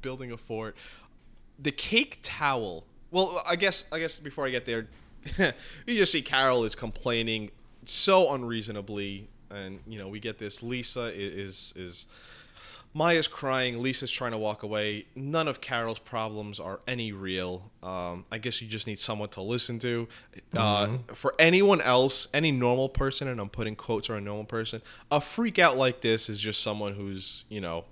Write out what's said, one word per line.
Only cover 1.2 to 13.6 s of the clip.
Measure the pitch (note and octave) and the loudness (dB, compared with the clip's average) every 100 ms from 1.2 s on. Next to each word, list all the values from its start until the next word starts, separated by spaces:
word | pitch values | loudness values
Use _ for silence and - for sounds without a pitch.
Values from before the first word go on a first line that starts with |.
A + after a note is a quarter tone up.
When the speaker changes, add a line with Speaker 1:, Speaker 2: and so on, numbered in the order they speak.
| - - - - | -20 -20 -20 -6
Speaker 1:
The | C#3+ | -6
cake | - - A3+ C#4+ - | -4 2 2 2 -6
towel. | - - D3 C3 G#2 E2 - - - | -10 -2 0 0 -2 -8 -14 -20 -2
Well, | F3 F#3+ F3 - | 2 2 0 0
I | F3 | 2
guess, | G3 - - | 2 0 -4
I | D#3+ | -4
guess | D#3+ - | -4 -6
before | D3+ C#3+ C3+ | -10 -4 -2
I | |
get | B2 A#2+ | -2 -2
there, | A2+ A2 - - | -4 -4 -16 -20
<laughs> | - C#3+ - F3 - - - - | -16 -8 2 2 2 -14 -12 -2
you | A#3 | 4
just | F#3+ | 4
see | D#3+ | 4
Carol | B2 C3 C3+ B2+ | 2 4 6 4
is | A2 | 2
complaining | - A#2 - B2+ A#2 A2+ A2 G#2 - - - - | -2 -8 -4 0 0 0 -2 -4 -14 -20 -16 -4
so | - - F#3+ D#3+ | 2 6 8 6
unreasonably, | C3+ A#2+ A#2 G#2 G#2 G2+ G#2 G2+ G2 G#2+ - - | 2 -2 -4 -4 -8 -6 -4 -4 -6 -12 -20 -14
and, | G2+ F#2+ G2 - | -10 -10 -10 -12
you | A2 | -12
know, | G2 | -10
we | G#2+ | -8
get | A2+ G#2+ | -8 -8
this. | G#2 - | -8 -8
Lisa | A#2 B2 A#2+ B2 | -6 -4 -4 -4
i-, | A#2 | -6
is, | F2+ G2+ F2 G2 F#2 - - | -4 -6 -6 -8 -8 -10 -10
is, | F2+ E2+ - - - - - - - - - D3+ | -12 -12 -16 -20 -20 -20 -20 -20 -20 -20 -14 0
Maya's | E3 E3+ D3+ | 4 4 2
crying. | - C#3 C3 | -2 0 2